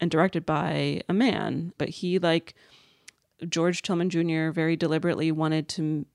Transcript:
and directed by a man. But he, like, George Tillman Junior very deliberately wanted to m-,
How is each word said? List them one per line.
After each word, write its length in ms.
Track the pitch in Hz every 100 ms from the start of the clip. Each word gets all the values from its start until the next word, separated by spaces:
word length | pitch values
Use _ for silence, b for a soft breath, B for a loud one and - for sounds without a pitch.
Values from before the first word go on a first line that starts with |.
and 100 | 170
directed 340 | 160 185 165 160
by 540 | 156 170 147 143 143 -
a 40 |
man. 580 | 190 254 - - 135 170 -
But 100 | - -
he, 180 | 180 185
like, 360 | 170 165 - - b b b b b b _ - 165
George 340 | 165 170 175
Tillman 280 | - 170 180
Junior 420 | 170 170 160 160
very 240 | 165 160 160
deliberately 540 | 165 160 170 151 160
wanted 360 | 156 156 156 156
to 120 | -
m-, 240 | 156 151 -